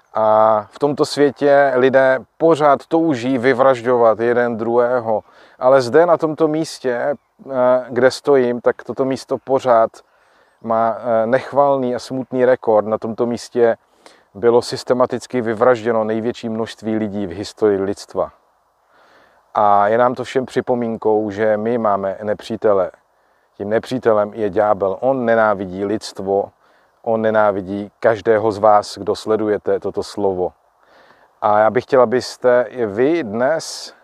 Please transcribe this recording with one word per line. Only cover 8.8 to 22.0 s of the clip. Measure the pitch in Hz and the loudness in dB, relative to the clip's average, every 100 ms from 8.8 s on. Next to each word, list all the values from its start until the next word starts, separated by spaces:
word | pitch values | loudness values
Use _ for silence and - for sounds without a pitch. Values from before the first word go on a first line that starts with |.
toto | - 123 135 | -8 -6 -4
místo | 131 - 135 | -4 -6 -8
pořád | - 131 131 113 110 - _ _ _ _ _ _ | -2 -2 2 2 2 -4 _ _ _ _ _ _
má, | 113 113 113 104 | -4 -2 -2 -4
eh, | 120 113 113 | -2 0 0
nechvalný | 131 - 131 143 135 123 120 | -2 0 0 2 2 -2 -6
a | |
smutný | - 131 123 127 127 | -8 -10 -6 0 2
rekord. | 127 - 107 104 | 2 2 0 0
Na | 110 | -4
tomto | 113 110 120 | -6 -4 -4
místě | 117 - 123 117 104 _ _ - _ _ | -4 -6 0 2 0 _ _ -20 _ _
bylo | 101 117 120 | -2 2 2
systematicky | - - - 123 123 120 - 127 | 0 -8 -4 0 0 -4 -6 -6
vyvražděno | 113 104 123 120 110 113 | -4 2 2 2 0 -2
největší | 110 113 117 117 117 | -2 -4 -4 -6 -8
množství | 110 113 - 107 110 | -6 -8 -8 -4 -4
lidí | 107 101 98 | -4 -6 -8
v | |
historii | 87 101 - 107 98 | -8 -10 -2 0 2
lidstva. | 98 101 - 95 78 _ _ _ _ _ _ _ _ _ _ _ _ | -2 -6 -8 -6 -6 _ _ _ _ _ _ _ _ _ _ _ _
A | - 104 101 104 | 0 2 4 2
je | 113 | 2
nám | 123 127 | 0 -2
to | |
všem | 120 135 127 | -4 -4 -4
připomínkou, | 131 113 123 117 110 110 107 107 | -6 -2 -2 -2 -2 0 0 0
že | 98 107 107 | -2 0 0
my | 110 120 | -2 -2
máme | 110 98 | 0 0